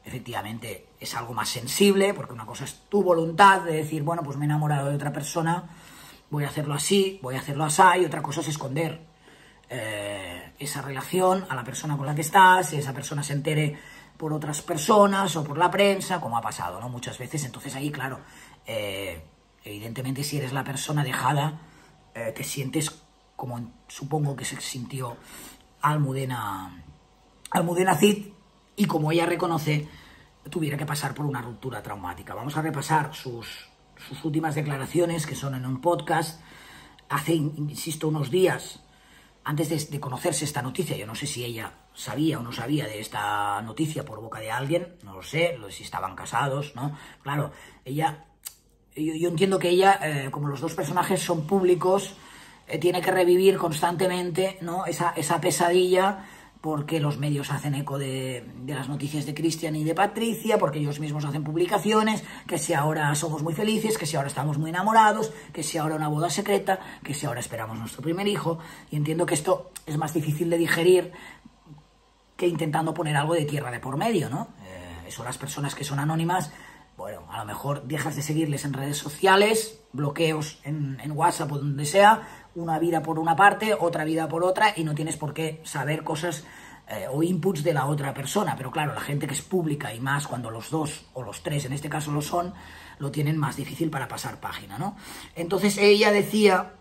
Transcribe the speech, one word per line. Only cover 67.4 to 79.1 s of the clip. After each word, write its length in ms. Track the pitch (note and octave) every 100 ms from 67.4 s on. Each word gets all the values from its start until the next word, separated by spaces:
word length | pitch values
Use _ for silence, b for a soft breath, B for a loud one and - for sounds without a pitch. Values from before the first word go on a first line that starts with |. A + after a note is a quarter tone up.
esperamos 380 | - - A2 A2+
nuestro 220 | A2+ -
primer 280 | C#3+ E3+ G3+
hijo. 320 | F#3 D3 E3 B B B
Y 40 | D3+
entiendo 300 | D3 D#3+ F3
que 80 |
esto 380 | - - - - -
es 140 | - D3+
más 160 | D3+
difícil 340 | E3 D3+ D3 E3+
de 80 | E3+
digerir 560 | E3 E3 F3 F3+ E3+ B B B - _ - - _ _ _ _ _ -
que 100 | F3
intentando 480 | D#3+ D#3+ D#3 D#3+
poner 220 | D#3+ D#3 D3
algo 180 | D3+
de 100 | E3+
tierra 280 | D3 D3 B2+
de 80 | A#2
por 160 | C3 C#3
medio, 340 | A3 G#3 A2+
¿no? 180 | D3 A#3 -
Eh, 460 | G2 F#2 F2 E2+ E2+
eso 160 | -
las 140 | A#2 B2
personas 360 | D3 - C#3+
que 100 | -
son 140 | C#3 C#3
anónimas, 540 | D3+ D#3+ E3 F3+ - B B B B -
bueno, 280 | F#2+ - -
a 80 | A2+
lo 60 |
mejor 420 | G#2 G2+ C#3 C#3+ B2
dejas 260 | D3+ D#3+
de 80 | D3
seguirles 420 | D3 D#3 D#3+ C#3
en 80 | C#3+
redes 260 | C3 C#3 D3
sociales, 840 | D3